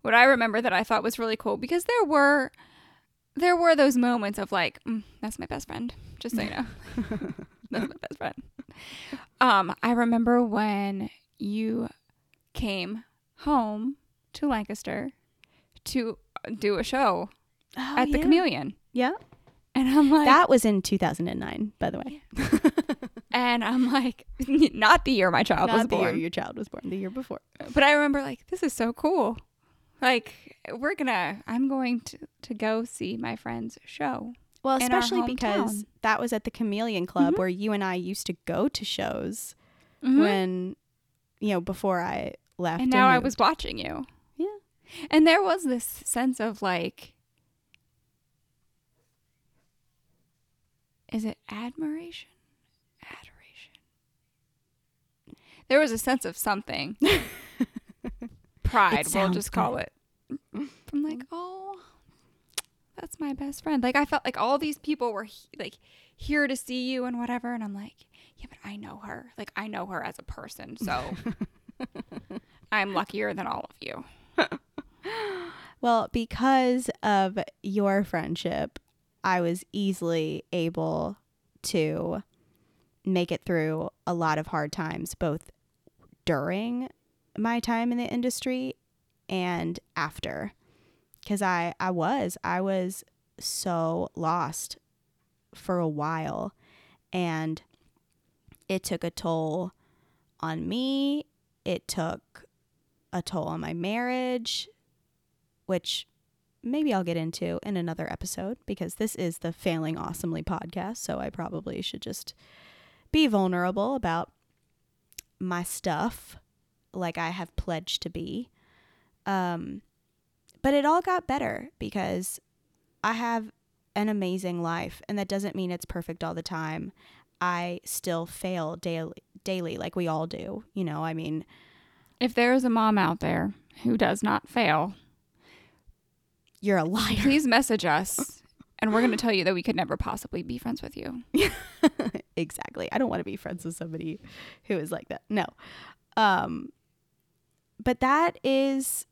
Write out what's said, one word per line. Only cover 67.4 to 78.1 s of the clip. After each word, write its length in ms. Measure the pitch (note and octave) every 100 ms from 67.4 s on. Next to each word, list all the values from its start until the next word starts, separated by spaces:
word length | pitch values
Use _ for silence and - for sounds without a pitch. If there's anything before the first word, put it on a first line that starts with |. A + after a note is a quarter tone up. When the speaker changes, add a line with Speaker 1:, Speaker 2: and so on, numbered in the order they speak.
| A#3+
Speaker 1:
And 80 | A#3+
I'm 120 | G#3
like, 320 | G3 G#3 _ _ _ - _
"Yeah, 100 | -
but 100 | -
I 120 | G3+ G#3
know 220 | G#3 G#3
her. 280 | G3+ - B3 -
Like, 140 | G#3 -
I 120 | G#3+
know 180 | G#3 F#3
her 160 | F3
as 160 | - -
a 40 |
person. 540 | - - - - - A3+
So 380 | G3 B2+ C3 F#3 A#3 - G3+ _ - _ B3+
Speaker 2:
<laughs> 800 | - - - - F#3+ _ _ _
Speaker 1:
I'm 220 | G#3+ G3
luckier 380 | F#3 G3+ G3+ G#3+
than 120 | G3 F3+
all 220 | - -
of 60 | -
you." 240 | - - - - _ -
Speaker 2:
<laughs> 120 | - - _ - - _ F#4+ A4+ G#4 F#4+ E4+ - - -
Well, 280 | A#3+ A3+ -
because 800 | A#3+ A#3 - C4 C4+ B3+ B3 B3 -
of 360 | G#3+ G3+ F#3+ G3+ - _
your 400 | G3+ G3+ G3 G3
friendship, 760 | G3